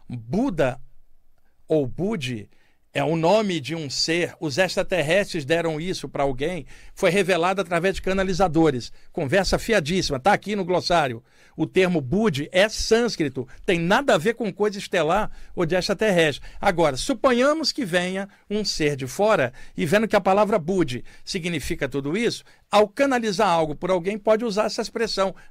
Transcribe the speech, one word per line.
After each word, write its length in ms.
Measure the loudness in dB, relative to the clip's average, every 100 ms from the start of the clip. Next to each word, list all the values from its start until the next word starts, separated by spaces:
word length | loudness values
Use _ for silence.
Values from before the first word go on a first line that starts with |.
| -14
Buda 680 | -12 -4 -2 0 0 0 -2 -12 -18 -20 -20 -20 -20 _ _ -2
ou 180 | 0 0
Budi 640 | -4 -4 -4 -6 -8 -12 -20 _ _ _
é 100 | -2
o 140 | 0 2
nome 420 | 4 4 2 -4
de 160 | -4 -8
um 140 | -6
ser, 440 | -4 -2 0 -2 -4
os 180 | -4 0
extraterrestres 880 | 0 0 -2 0 2 2 0 -4
deram 380 | -2 0 0 -2
isso 260 | -4 -6 -6
pra 160 | -2
alguém, 420 | -2 0 -4 -6 -12 -18 -16
foi 160 | -2 2
revelado 500 | 2 2 2 2 0
através 360 | -2 0 0 -2
de 60 |
canalizadores. 880 | -2 -2 0 2 2 4 4 2 -4 -16 -12
Conversa 480 | -6 0 0 2 0
fiadíssima, 580 | 2 0 2 -2 -2 0
tá 140 | 2
aqui 240 | 2 0 -4
no 80 |
glossário. 580 | 0 0 2 2 0 -4 _ _ -12 -6
O 100 | 0
termo 320 | 2 4 2
Budi 480 | 0 2 2 0 0
é 160 | 2 2
sânscrito, 760 | 0 2 2 2 0 -4 -4 -10 -8 -2
tem 140 | 0
nada 360 | 2 2 4 2
a 20 |
ver 180 | 2 -2
com 160 | -4
coisa 260 | -2 -2 -2
estelar 520 | -2 0 2 0 -2 -6 -10
ou 120 | -4 0
de 100 | 0
extraterrestre. 720 | 0 0 2 4 2 0 -10 -2
Agora, 360 | 0 2 2 2
suponhamos 800 | -4 0 2 4 2 2 -2
que 100 | -4
venha 460 | -2 0 0 -4 -8 _ -6
um 140 | -4
ser 320 | -4 0 0 -2
de 120 | -6
fora 440 | 0 2 4 0 -4 -12 -4
e 100 | 0
vendo 220 | 2 2
que 80 | 2
a 60 |
palavra 360 | 4 4 4 2
Budi 460 | 0 0 0 -2 -10 -16 -8
significa 640 | -6 -4 -4 -4 -4 -4
tudo 280 | -4 -2 -2
isso, 280 | -2 -4 -12 _ 0
ao 160 | 2 2
canalizar 640 | 2 2 2 0 2 2
algo 260 | 2 0 -2
por 160 | -2
alguém, 260 | 0 -2 -2
pode 280 | 2 2 2
usar 220 | 0 -2
essa 140 | -2
expressão. 540 | -6 -4 -2 0 -2 -4 -10